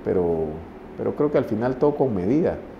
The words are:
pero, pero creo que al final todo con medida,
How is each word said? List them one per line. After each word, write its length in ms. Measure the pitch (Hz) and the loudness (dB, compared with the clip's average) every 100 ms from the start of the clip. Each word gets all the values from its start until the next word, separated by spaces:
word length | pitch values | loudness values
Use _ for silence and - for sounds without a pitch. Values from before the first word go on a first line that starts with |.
pero, 420 | - 92 87 82 78 80 - - - - | 0 2 2 2 -2 -6 -12 -16 -14 -6
pero 160 | 110 | -4
creo 160 | - 147 | 0 2
que 80 | 147 | 2
al 60 | |
final 320 | 131 107 123 131 | 0 0 -2 2
todo 180 | 147 | 2
con 200 | 147 135 | 2 0
medida, 440 | 98 90 143 135 - - - | 0 2 2 2 -2 -8 -16